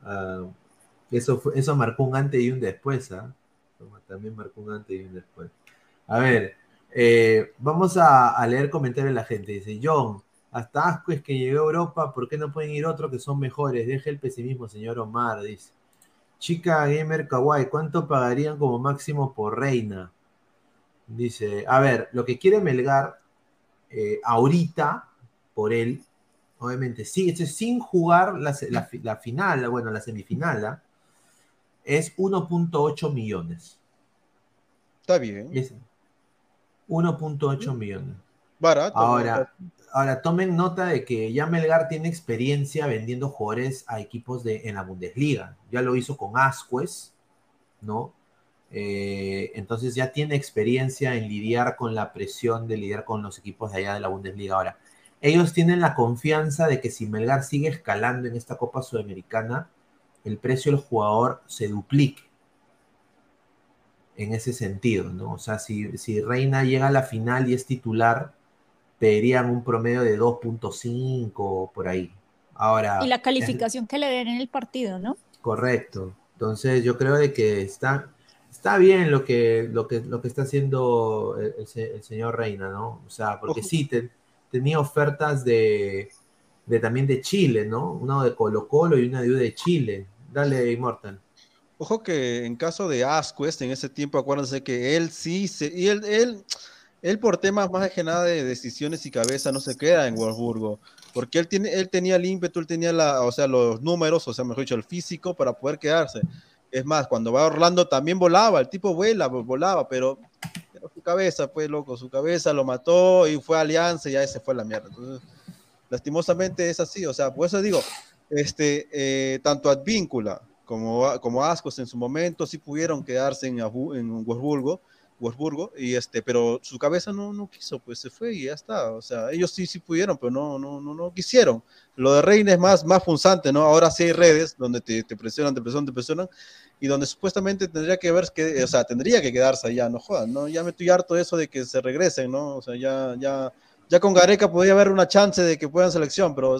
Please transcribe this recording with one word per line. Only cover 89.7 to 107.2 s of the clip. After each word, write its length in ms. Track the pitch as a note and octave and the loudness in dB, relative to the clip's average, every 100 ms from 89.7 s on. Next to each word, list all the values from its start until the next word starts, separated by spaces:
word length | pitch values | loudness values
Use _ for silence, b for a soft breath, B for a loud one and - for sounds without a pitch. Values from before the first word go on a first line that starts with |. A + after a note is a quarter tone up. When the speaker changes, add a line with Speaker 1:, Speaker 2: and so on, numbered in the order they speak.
| E3 A2 G2 F#2+ _ - | 0 0 -6 -10 _ -8
Speaker 1:
Dale, 400 | C#3 C#3+ C3 A#2+ | -2 0 2 0
Immortal. 480 | A#2 B2 A2+ G#2 G2 _ _ b b _ - | 0 -4 -6 -10 -18 _ _ b b _ -10
Speaker 2:
Ojo 260 | D#3 A3 | -4 -4
que 420 | A3 D#3 B2 A#2+ A#2+ | -2 -2 0 -2 -6
en 100 | A#2+ | -4
caso 320 | E3 E3 F#3+ | -6 -4 -2
de 160 | B2+ | 0
Asquez, 560 | C3 D#3 - - D3 D#3 | 2 0 -2 -4 -4 -4
en 100 | B2+ | -6
ese 180 | C3 C#3 | -6 -8
tiempo, 300 | - C#3+ C#3+ | -8 -4 -2
acuérdense 420 | C3 C#3 B2+ C3+ | 0 -2 -4 -6
que 340 | C#3 B2 B2 E3 | -4 -2 0 0
él 140 | E3 | 0
sí 380 | - E3 F#3 G3 | -6 -6 -4 -4
se, 180 | - D3+ F3+ | -4 -6 -2
y 120 | F#3+ | 0
él, 160 | G#3 G#3 | 0 0
él, 400 | G#3+ B3 G#3 - B B B B B | 2 2 -2 -12 B B B B B
él 160 | E3+ G#3 | -4 0
por 180 | A3 F3 | 2 2
temas 340 | F#3+ G3+ F#3+ | 2 2 0
más 180 | F#3 F#3+ | 0 -2
que 140 | F#3 | -2
nada 200 | D#3+ E3+ | -2 0
de 200 | F3 E3 | 2 0
decisiones 640 | B2+ B2 A#2+ - D3 E3 C3+ | -2 -4 -8 -8 -6 -6 -6
y 60 | |
cabeza 400 | B2 A#2 C3+ C#3+ | -2 0 0 -2
no 80 | C3+ | -4
se 160 | C3+ B2 | -6 -2
queda 320 | D3+ E3+ C3 | 2 4 4
en 80 | A2+ | 0
Wolfsburgo, 640 | A2 A2 A#2+ A2 G#2+ G#2 b b b | -2 -2 -4 -4 -6 -8 b b b
porque 260 | B2 B2 E3 | -6 -2 -2
él 80 | E3+ | 0
tiene, 260 | F#3+ G3 | 0 0
él 160 | F#3 F#3 | -2 0
tenía 280 | F#3 F3+ F#3 | 0 2 2
el 80 | F3+ | 2
ímpetu, 340 | F#3+ F3 F3 | -2 -4 -4
él 80 | D#3 | -4
tenía 260 | E3 E3+ | -2 0
la, 300 | E3 D3+ C3+ | 2 4 4
o 80 | B2 | 2
sea, 160 | A#2 C3+ | 2 2
los 340 | B2+ A#2+ A2+ | 4 4 2
números, 460 | D3+ F3 D#3 E3 - | -2 0 2 2 0
o 60 | |
sea, 120 | A2+ B2 | -6 -6
mejor 180 | A#2+ | -6
dicho, 120 | C3 A#2 | -4 -4
el 80 | |
físico 500 | - F3 - E3+ F3+ | -6 -10 -10 -8 -6
para 200 | E3+ B2+ | -2 -2
poder 260 | - C3+ D3 | -2 -4 -2
quedarse. 420 | D3 E3 D3+ A2+ A2 A#2+ B B _ | 0 2 0 -2 -6 -6 B B _
Es 140 | C3 C3+ | -6 0
más, 220 | D#3 C#3 | 0 0
cuando 260 | A#2 | 0